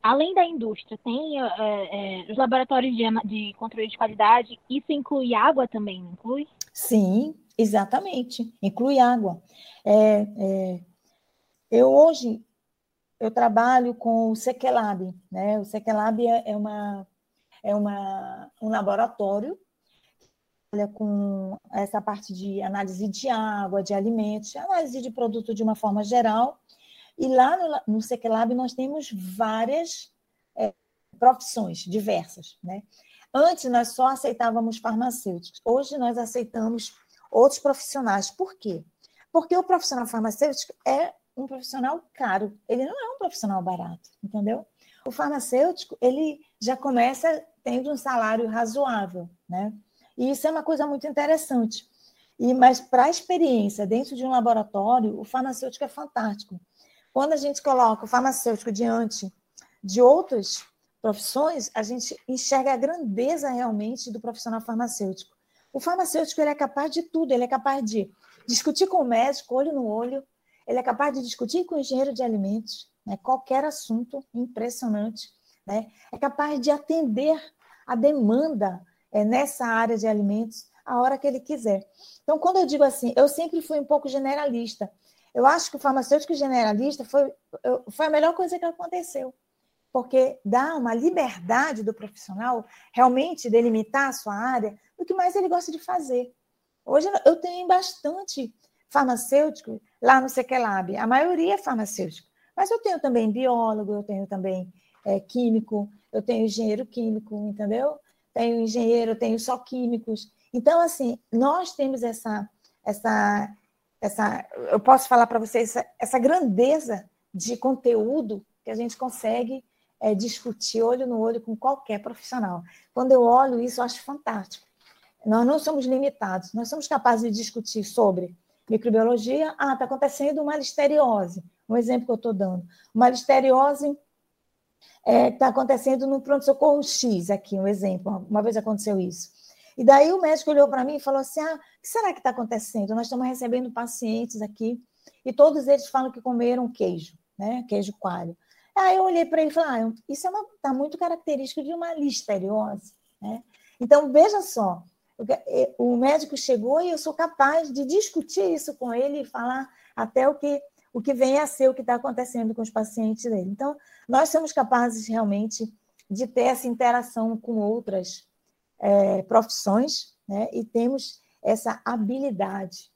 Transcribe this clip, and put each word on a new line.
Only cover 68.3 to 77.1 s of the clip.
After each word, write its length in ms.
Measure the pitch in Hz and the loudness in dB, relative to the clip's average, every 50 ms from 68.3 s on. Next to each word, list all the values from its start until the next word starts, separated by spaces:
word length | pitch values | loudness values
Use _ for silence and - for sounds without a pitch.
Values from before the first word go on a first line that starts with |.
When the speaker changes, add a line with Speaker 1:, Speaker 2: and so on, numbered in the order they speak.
| _ _ _ | _ _ _
Speaker 2:
discutir 400 | - 240 - - 311 302 - 381 | -4 -2 0 0 0 2 2 0
com 140 | 381 381 359 | 2 2 0
o 40 | 277 | 2
médico, 500 | 247 233 226 247 277 277 - - _ 247 | 2 2 2 2 2 0 -4 -6 _ -2
olho 180 | 262 285 320 302 | 0 0 0 -2
no 120 | 277 247 | -4 -4
olho, 380 | 214 208 220 233 247 269 277 269 _ _ _ _ _ _ _ _ | -2 -4 -4 -4 -4 -6 -8 -10 _ _ _ _ _ _ _ _
ele 140 | - 233 247 | -4 -4 -2
é 40 | 247 | 0
capaz 300 | 254 233 226 285 294 247 | -2 0 0 0 -2 -2
de 80 | 269 | -4
discutir 440 | 247 240 - - 240 220 - 359 359 | -8 -8 -8 -8 -6 -2 -2 -2 -2
com 100 | 349 339 | -2 -4
o 40 | 294 | -4
engenheiro 340 | 269 - 262 254 269 285 254 | -2 -2 -2 -2 0 -2 -2
de 100 | 214 254 | -4 -2
alimentos, 640 | 233 220 202 196 196 208 226 220 - - - - _ _ _ _ | -2 -2 -2 -2 -2 -4 -4 -6 -10 -16 -16 -18 _ _ _ _
né, 120 | 208 196 | -10 -10
qualquer 480 | - _ - 262 262 262 - 254 269 294 | -8 _ -2 -2 -2 -2 -2 -2 -2 -2
assunto 580 | 302 294 - - - 226 226 247 240 - 277 269 _ - | -2 -6 -8 -8 -4 -4 -4 -4 -6 -10 -14 -14 _ -8
impressionante, 960 | 233 247 247 247 220 226 240 240 - 254 233 214 208 208 226 220 220 - - _ _ _ _ _ _ _ | -8 -8 -6 -6 -8 -6 -6 -6 -6 -4 -4 -4 -2 -4 -6 -8 -12 -18 -20 _ _ _ _ _ _ _
né, 260 | - 202 220 220 - _ _ _ _ - | -6 -6 -6 -6 -8 _ _ _ _ -8
é 40 | |
capaz 440 | - 285 277 285 - 294 302 302 269 | -4 -4 -4 -2 -2 -4 -2 -2 -2
de 100 | 233 294 | 0 0
atender 720 | 285 294 - - 311 330 311 240 | 0 0 -2 -2 -2 0 0 0